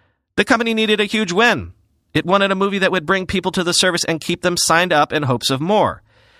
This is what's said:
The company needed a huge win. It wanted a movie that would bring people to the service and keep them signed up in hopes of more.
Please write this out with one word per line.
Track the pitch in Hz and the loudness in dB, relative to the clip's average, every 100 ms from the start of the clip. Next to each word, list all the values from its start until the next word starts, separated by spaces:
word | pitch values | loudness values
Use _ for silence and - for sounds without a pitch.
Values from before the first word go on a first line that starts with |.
| _ _ _ - | _ _ _ -4
The | 202 | 0
company | 226 233 | 0 2
needed | 220 214 208 | 0 2 2
a | 208 | 0
huge | 214 196 | -2 0
win. | 175 240 165 85 - _ _ _ | 2 2 2 -4 -16 _ _ _
It | 151 160 | -4 0
wanted | 196 196 | 2 2
a | 190 | 0
movie | 196 196 | -2 0
that | 185 | 0
would | 185 151 | 0 0
bring | 190 185 | -2 0
people | 196 190 | -4 -2
to | 185 | -2
the | 175 | -2
service | 175 185 170 - | 0 0 0 -2
and | 165 | -4
keep | - 202 | -4 -2
them | 180 175 | -2 -2
signed | - 165 180 | 0 2 2
up | 151 147 | 2 0
in | 151 | 0
hopes | 139 120 - | -2 -2 -2
of | 135 | -4
more. | 165 214 127 - _ _ _ | 0 2 0 -2 _ _ _